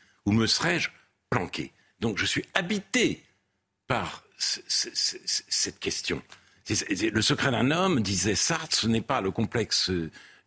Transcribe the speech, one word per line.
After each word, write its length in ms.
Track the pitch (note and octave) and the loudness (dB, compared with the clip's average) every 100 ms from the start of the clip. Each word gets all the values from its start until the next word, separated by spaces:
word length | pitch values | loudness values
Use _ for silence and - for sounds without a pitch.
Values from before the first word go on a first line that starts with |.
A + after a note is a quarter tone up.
| _ _ G2+ | _ _ 2
Ou 60 | |
me 140 | A2 A2 | 4 4
serais-je 440 | - E3 E3+ - - _ _ - | 2 2 0 -2 -8 _ _ -2
planqué ? » 420 | A#2 F2 - C2+ _ _ - | -2 -2 -6 -10 _ _ -6
Donc 180 | A2+ F#2+ | -4 0
je 80 | G2 | -2
suis 180 | - - | -2 -2
habité 680 | F#3+ F3+ G#3 - B3 D#3 E2 _ _ _ _ _ _ - | -2 0 -4 0 2 2 0 _ _ _ _ _ _ -4
par 360 | A#2+ E2+ - _ - | -2 -2 -10 _ -6
ce, 240 | - - - | -4 -4 -4
ce, 220 | - - | -4 -2
ce, 240 | - - - | -2 -4 -4
ce, 180 | - - - | -4 -6 -2
cette 320 | - - - | -2 -2 -2
question. 420 | F#2+ - - D#2 - - _ _ | -4 -4 -4 -4 -6 -20 _ _
C'est, 100 | - | -4
c'est, 360 | A2 - G2 - | -2 0 0 0
le 120 | A2 | 2
secret 280 | G#2+ C#3+ C#3+ | 2 2 2
d'un 200 | A#2+ B2 | 2 2
homme, 320 | E3 F#3+ D3 | 4 2 2
disait 320 | G2 F#2+ - | 2 0 2
Sartre, 400 | - - E3 D#3+ - | 2 2 0 0 0
ce 100 | A2+ | 2
n'est 140 | A2+ | 2
pas 220 | - C3 | 0 -2
le 80 | F#2+ | 0
complexe 600 | F#2 A2 A#2+ G#2+ - - F2+ D#2+ - - - | -2 -2 -2 0 0 0 0 -2 -8 -20 -20